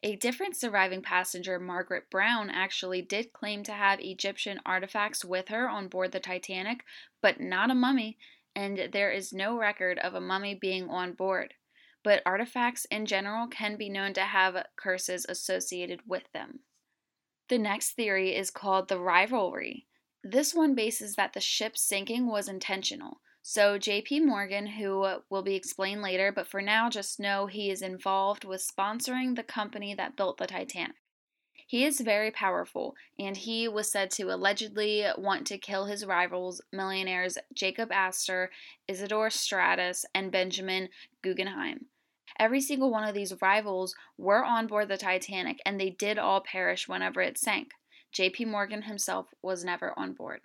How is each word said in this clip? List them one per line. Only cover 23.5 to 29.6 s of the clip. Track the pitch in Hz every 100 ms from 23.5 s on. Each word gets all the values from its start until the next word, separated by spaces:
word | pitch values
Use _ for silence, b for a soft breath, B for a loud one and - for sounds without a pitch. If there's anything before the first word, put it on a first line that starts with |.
| - 202 202
J | 214 202
P | 208 285
Morgan, | 311 214 202 196 208
who | 208 202 190 196 185 -
will | 196
be | 190
explained | 190 185 - 190 202
later, | 202 185 196
but | 202 180
for | 196
now | 196 214 233
just | 226 196 -
know | 202 196 202
he | 202 202
is | 190
involved | 190 185 196 196 196 202
with | 196 190 -
sponsoring | - 196 220 - 254 254
the | 240
company | - -